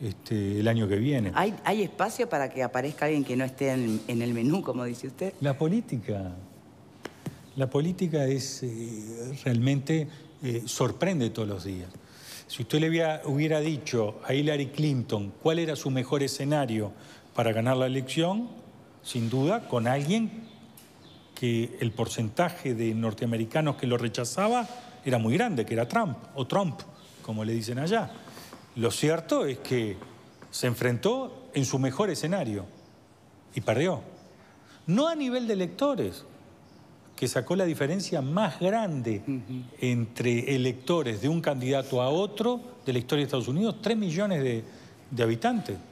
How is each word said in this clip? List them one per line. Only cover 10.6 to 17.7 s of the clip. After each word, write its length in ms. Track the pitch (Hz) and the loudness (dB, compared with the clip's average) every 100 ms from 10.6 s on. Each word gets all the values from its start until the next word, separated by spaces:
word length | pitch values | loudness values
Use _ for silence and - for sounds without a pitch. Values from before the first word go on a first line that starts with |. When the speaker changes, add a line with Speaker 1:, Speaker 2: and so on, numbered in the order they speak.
| 110 | -4
Speaker 1:
sorprende 640 | - 123 - 175 175 117 | 0 0 2 0 2 0
todos 180 | - 107 | 0 -4
los 160 | 98 | -4
días. 240 | 90 95 90 - - - - - - | -6 -8 -10 -16 -20 -20 -18 -18 -12
Si 160 | - | -8
usted 180 | 120 151 | 0 2
le 80 | 160 | 4
hubiera, 320 | 165 160 156 | 4 2 0
hubiera 380 | 143 139 156 156 | 0 2 2 2
dicho 580 | 156 147 - 120 104 - - | 2 -2 0 0 0 -2 -2
a 60 | |
Hillary 380 | 131 151 147 139 | 2 2 0 -2
Clinton 600 | - 151 131 113 110 101 - | 0 2 2 0 -2 -2 0
cuál 180 | 156 165 | 2 2
era 180 | 160 147 | 0 -2
su 120 | 147 | -2
mejor 320 | 131 123 147 | -2 0 0
escenario 720 | 139 - 139 151 131 110 104 - - - - | 0 -2 0 2 2 0 -2 -6 -18 -20 -6
para 200 | - 113 | 0 2
ganar 240 | 110 120 | 2 2